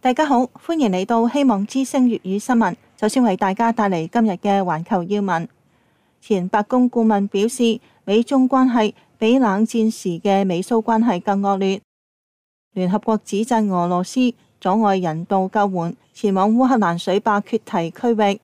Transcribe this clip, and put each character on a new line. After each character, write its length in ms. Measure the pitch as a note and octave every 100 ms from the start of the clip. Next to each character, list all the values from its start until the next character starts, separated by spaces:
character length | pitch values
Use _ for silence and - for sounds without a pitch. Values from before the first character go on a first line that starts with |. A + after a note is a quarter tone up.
大 80 | B3+
家 140 | B3 D4+
好， 140 | B3 B3+ - -
歡 120 | E4
迎 140 | A#3+
嚟 100 | F#3 F#3+
到 200 | A#3 A#3
希 120 | C#4+
望 220 | C#4 G3+ G#3
之 160 | C4
聲 220 | C4+ C#4+ B3
粵 120 | G#3+
語 180 | F#3 G3
新 160 | - A#3
聞。 200 | G#3 - _ _
首 80 | G#3+
先 140 | C4
為 160 | A#3+ F#3
大 160 | G3
家 180 | F#3+ A#3
帶 160 | A#3 G#3
嚟 180 | F3 D#3+
今 180 | A#3+ A3
日 60 |
嘅 280 | F3 G#3 G3
環 240 | F3+ D#3+
球 180 | E3+ G3+
要 200 | E3+ G#3
聞。 260 | G3+ E3 E3+ _ _ _ _ _ _ _
前 260 | - G3 F3+
白 140 | G#3+
宮 300 | G#3 B3+ B3
顧 160 | A#3+ A3
問 220 | G3+ G3+
表 200 | G3 A3
示， 320 | - A#3 A3+ _ _
美 180 | - G#3
中 240 | A#3 C#4 B3+
關 240 | C4 C4
係 220 | A#3 G#3+ - _ _
比 220 | A3 B3+
冷 260 | A#3+ G3
戰 260 | A3 A#3 A3
時 300 | - F#3+ E3+
嘅 240 | G#3 G3
美 160 | G3 F3
蘇 220 | - A3+
關 200 | A3 A3+
係 160 | A#3 F3+
更 220 | F#3+ G3
惡 160 | G3 G3
劣。 240 | F#3+ G3 _ _ _ _ _ _ _ _ _
聯 160 | F#3+ F#3
合 80 | G3+
國 200 | - G#3+
指 220 | - G3+ A3+
責 200 | A3+ G#3+
俄 200 | F3+ F3
羅 180 | F3+
斯 260 | F#3 - B3 - _ _
阻 80 | F#3
礙 320 | G#3 G#3+ F#3+
人 240 | F3+ D#3
道 240 | F3 G3 F#3+
救 220 | G#3+ G3+
援 260 | F#3 E3+ - _
前 220 | - G#3
往 200 | F#3+ G3+
烏 140 | A3+ C4
克 80 | B3+
蘭 220 | F#3+ E3+
水 200 | - F#3+
壩 220 | A3 G3+
決 200 | - A3+
堤 260 | - F#3+ E3+
區 180 | - A#3+
域。 320 | A3 G#3 G3